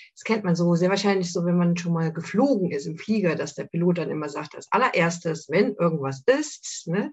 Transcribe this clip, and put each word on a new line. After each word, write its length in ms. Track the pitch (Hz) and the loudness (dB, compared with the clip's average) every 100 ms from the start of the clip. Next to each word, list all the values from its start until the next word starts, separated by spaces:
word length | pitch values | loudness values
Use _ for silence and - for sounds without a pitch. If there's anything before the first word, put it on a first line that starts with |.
| - | -20
Das 80 | - | -8
kennt 220 | - 220 | -2 0
man 100 | 185 | 2
so 220 | 170 170 170 | 2 4 4
sehr 140 | 180 | 2
wahrscheinlich 420 | 196 202 190 175 | 2 2 2 0
so, 120 | 180 | -2
wenn 120 | 175 175 | 0 2
man 200 | 170 170 | 2 2
schon 160 | 175 | 0
mal 200 | 165 165 | 0 -2
geflogen 580 | 165 - 202 277 208 180 | -4 -4 2 2 2 0
ist 160 | - 175 | -4 -6
im 100 | 160 | -8
Flieger, 380 | - 214 175 | -2 0 0
dass 200 | 147 151 | 0 -4
der 100 | - | -8
Pilot 340 | 143 165 175 170 | -6 0 0 0
dann 120 | 156 | -2
immer 180 | 156 151 | -4 -6
sagt, 260 | 147 151 | -8 -10
als 160 | - - | -14 -2
allererstes, 760 | 196 254 175 170 175 165 151 - | 0 2 2 2 0 -4 -6 0
wenn 260 | 175 254 | 2 2
irgendwas 480 | - 170 156 135 135 - | 2 0 0 -2 0 2
ist, 600 | 285 302 - - - 165 | 2 0 -10 -12 -10 -4
ne, 260 | 190 294 | -2 -4